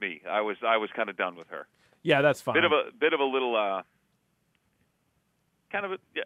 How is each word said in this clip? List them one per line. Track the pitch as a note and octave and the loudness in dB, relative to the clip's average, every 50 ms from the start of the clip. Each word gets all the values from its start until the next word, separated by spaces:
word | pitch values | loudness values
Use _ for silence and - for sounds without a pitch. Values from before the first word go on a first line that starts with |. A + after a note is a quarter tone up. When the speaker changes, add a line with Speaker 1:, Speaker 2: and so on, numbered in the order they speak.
| G#2+ | -8
Speaker 1:
me. | F#2+ E2 D2 - F2 | -8 -8 -8 -8 -4
I | F2 G#2+ G#2+ | -2 -2 0
was, | G#2+ G2+ - A#2+ | -2 -4 -2 0
I | A2+ A2+ | 2 2
was | A2 G#2+ G2+ - | 2 0 -2 -4
kinda | A#2+ A2+ G#2 G2 | -4 -4 -4 -4
done | F2 G2 F2+ F2 | -4 -4 -4 -4
with | E2+ E2 - | -8 -16 -14
her. | F2 D2 C#2 _ _ _ _ _ _ _ - | -12 -12 -12 _ _ _ _ _ _ _ 0
Speaker 2:
Yeah, | D#3+ D#3 C#3 | 2 4 4
that's | C#3 D3+ C3+ - - | 6 4 4 2 -2
fine. | - A#2+ | 0 2
Speaker 1:
Bit | D3+ E3+ | 4 4
of | E3+ D3+ | 4 4
a, | C#3+ - - - | 2 0 -2 -4
bit | A#2 D3 D#3+ D#3+ | 0 0 2 2
of | D3 | 2
a | C#3 | 0
little, | C3+ C3 C3+ C3 B2 A#2 | 2 0 0 0 0 0
uh, | A2 G#2+ G2+ G2 F#2+ F2+ _ _ _ _ _ _ _ _ _ _ _ _ _ _ _ _ _ _ _ _ _ _ _ _ _ _ _ _ _ _ _ _ _ _ _ _ _ | 0 0 0 -2 -4 -8 _ _ _ _ _ _ _ _ _ _ _ _ _ _ _ _ _ _ _ _ _ _ _ _ _ _ _ _ _ _ _ _ _ _ _ _ _
kind | - G3+ G3+ | -8 -6 -6
of | F#3+ F#3+ | -6 -8
a, | |
uh, | F#3+ _ _ - D#3+ - | -8 _ _ -8 -8 -6